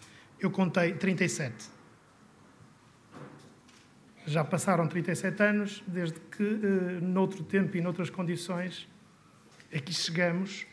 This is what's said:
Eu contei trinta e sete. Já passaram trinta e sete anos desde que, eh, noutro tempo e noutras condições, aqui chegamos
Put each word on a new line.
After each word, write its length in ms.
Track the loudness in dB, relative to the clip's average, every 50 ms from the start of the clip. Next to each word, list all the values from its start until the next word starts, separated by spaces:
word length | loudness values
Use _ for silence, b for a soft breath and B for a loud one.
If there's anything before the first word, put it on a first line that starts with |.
| B B B B B B B -2
Eu 100 | -2 0
contei 440 | 2 2 2 4 4 4 4 2 2
trinta 280 | 0 0 2 2 4 2
e 60 | 2
sete. 380 | 2 0 -4 -4 -6 -10 -14 -18 -20 -20 -20 -20 -20 -20 -20 -20 -20 -20 -20 -20 -20 -20 -20 -20 -20 -20 -20 -20 -20 -20 -20 -20 -20 -20 -20 -20 -20 -18 -18 -18 -18 -20 -20 -20 -20 -20 -20 -20 -20 -20 -20 -20 -20 -20 -20 -20 -20 -12 -6
Já 160 | -2 0 0 0
passaram 460 | 2 0 0 2 4 4 4 4 2
trinta 240 | 0 0 0 0 -2
e 40 |
sete 260 | 0 -2 -2 2 4 4
anos 400 | 4 4 2 0 -2 -6 -8 -8
desde 320 | -6 -4 -2 -2 -4 -4 -8
que, 240 | -12 -12 -4 -2 0
eh, 580 | 0 2 2 2 2 2 2 2 0 -2 -2 -2
noutro 420 | 0 2 2 2 2 0 -4 -4
tempo 320 | 0 2 2 2 2 0
e 60 | 0 0
noutras 260 | 0 -2 -2 -4 -4
condições, 800 | -4 -4 -2 -2 -2 -2 -4 -4 -4 -4 -4 -6 -8 -10 -14 -16 -20 -20 -20 -20 -20 -20 -20 -20 -20 -20 -20 -20 -20 -20 -12 -6
aqui 220 | -6 -6 -4 -4 -4
chegamos 720 | -2 -2 -2 0 2 2 2 2 0 -2 -4 -6 -10 -12 -12